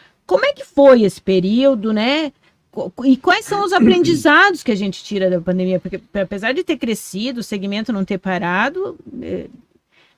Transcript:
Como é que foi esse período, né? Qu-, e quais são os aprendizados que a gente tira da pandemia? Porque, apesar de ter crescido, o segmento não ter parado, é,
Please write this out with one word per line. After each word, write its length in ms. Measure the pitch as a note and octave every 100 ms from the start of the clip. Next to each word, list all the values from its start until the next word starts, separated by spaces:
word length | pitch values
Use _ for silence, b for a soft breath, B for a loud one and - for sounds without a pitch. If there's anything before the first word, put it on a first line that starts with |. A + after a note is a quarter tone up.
| b b -
Como 180 | F4+ C#5
é 60 |
que 140 | - -
foi 380 | - C#4 B3
esse 180 | G3+ -
período, 720 | - F#3+ F#3 A#3 C#4 B3 A3
né? 400 | C4 A#3 D4+ D4 - _ _ _
Qu-, 220 | G#3 F#3 - C4
e 100 | B3+
quais 300 | C4+ G4 -
são 180 | G4+
os 80 | G4+
aprendizados 880 | F#4+ A3+ F4+ E4 D#4 D4 D#4 G4+ E4
que 100 | -
a 20 | G3
gente 260 | G3+ -
tira 280 | - G3+ F#3
da 100 | F3+
pandemia? 400 | F3+ F#3 F#3 F3+
Porque, 220 | F3+ F#3 - G3+
apesar 320 | F#3 G3+ A3+
de 120 | C#4+ E4+
ter 100 | C#4
crescido, 640 | A3+ G#3 - F#3 B3 A#3+
o 40 |
segmento 500 | - G#3 G3 G3+ A3
não 100 | G3+
ter 140 | F#3+ G3
parado, 800 | F#3+ F3 E3+ F#3 B3+ F4+ G4+ - E4+ C#4
é, 260 | E3 F#3 - - _ _ _ _ _